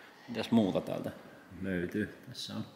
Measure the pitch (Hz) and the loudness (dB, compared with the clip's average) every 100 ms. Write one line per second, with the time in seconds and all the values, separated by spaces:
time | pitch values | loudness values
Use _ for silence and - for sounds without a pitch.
0 | - - - 120 - 117 98 87 - 85 | -20 -18 -8 -4 4 6 8 4 2 -2
1 | - - - - - 90 95 90 87 104 | -4 -6 -14 -18 -16 -6 -2 0 0 0
2 | 101 - - 123 - 104 113 | -2 -4 -14 -10 -8 -6 -8